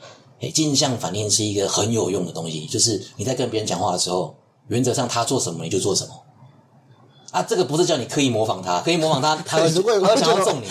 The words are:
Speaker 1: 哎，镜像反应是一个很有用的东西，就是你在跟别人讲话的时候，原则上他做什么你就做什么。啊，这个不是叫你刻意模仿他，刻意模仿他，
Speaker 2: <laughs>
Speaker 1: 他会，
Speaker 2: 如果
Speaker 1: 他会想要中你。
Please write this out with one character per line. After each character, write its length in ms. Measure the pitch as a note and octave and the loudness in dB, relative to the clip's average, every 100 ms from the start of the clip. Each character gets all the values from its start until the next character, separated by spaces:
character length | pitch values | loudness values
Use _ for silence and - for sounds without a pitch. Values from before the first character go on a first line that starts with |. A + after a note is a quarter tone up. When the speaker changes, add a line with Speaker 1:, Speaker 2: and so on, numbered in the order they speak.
| - - - - | -20 -20 -20 -12
Speaker 1:
哎， 60 | B2 | -6
镜 260 | - D#3 C#3 | 0 0 2
像 220 | C#3+ A2+ | 0 0
反 160 | E2+ | -4
应 160 | G2 G#2+ | -4 -2
是 140 | A2+ | 0
一 100 | G#2+ | 0
个 160 | G2+ G2 | 0 0
很 220 | - G#2+ | 0 0
有 180 | A2+ F2+ | 0 0
用 160 | F#2+ F2 | 0 -4
的 60 | |
东 180 | D#2+ E2 | -6 -8
西， 160 | D#2+ D#2 | -8 -6
就 140 | A2+ | 0
是 200 | A#2 G2+ - - | 0 0 -6 -8
你 80 | |
在 120 | G#2+ B2+ | -4 -2
跟 120 | A#2+ | -2
别 80 | A2 | -2
人 80 | G#2 | -4
讲 120 | F2+ | -2
话 120 | G2 | 0
的 80 | F2+ | 0
时 100 | - | 0
候， 260 | F2+ F2+ - _ _ - | -2 -2 -8 _ _ -4
原 140 | A2 | 0
则 80 | B2+ | 0
上 160 | A#2 A#2+ | 0 0
他 160 | A#2 | -2
做 160 | A#2 B2+ | 0 0
什 140 | F2+ | -2
么 100 | E2 | -4
你 60 | E2 | -4
就 100 | F#2+ | -2
做 160 | G2 F#2 | 0 -2
什 80 | - | -4
么。 20 | - - - - - _ _ _ - - - - | -10 -20 -20 -20 -20 _ _ _ -20 -20 -20 -8
啊， 140 | - | -6
这 120 | B3+ - | 0 0
个 80 | |
不 140 | B2 D#4 | 2 2
是 80 | F4+ | 2
叫 100 | C#3 | 0
你 100 | A#2 | 0
刻 140 | D3 | 0
意 80 | C#3 | 2
模 160 | A2 | 2
仿 160 | G#2+ F#2 | 0 -2
他， 200 | F2+ F2 | -2 -2
刻 100 | E3 | 0
意 80 | E3 | 2
模 100 | D#3 | 2
仿 100 | C#3 | 2
他， 140 | D3+ D3+ | 2 0
Speaker 2:
<laughs> 40 | - | 0
Speaker 1:
他 140 | D#3+ | 2
会， 100 | E3 | 2
Speaker 2:
如 140 | D#3+ | 2
果 160 | G3+ G#3+ | 2 4
Speaker 1:
他 80 | F#3+ | 4
会 100 | A3+ | 4
想 100 | - | 4
要 140 | - | 4
中 160 | F#3 C#3 | 2 0
你。 60 | G2+ | -4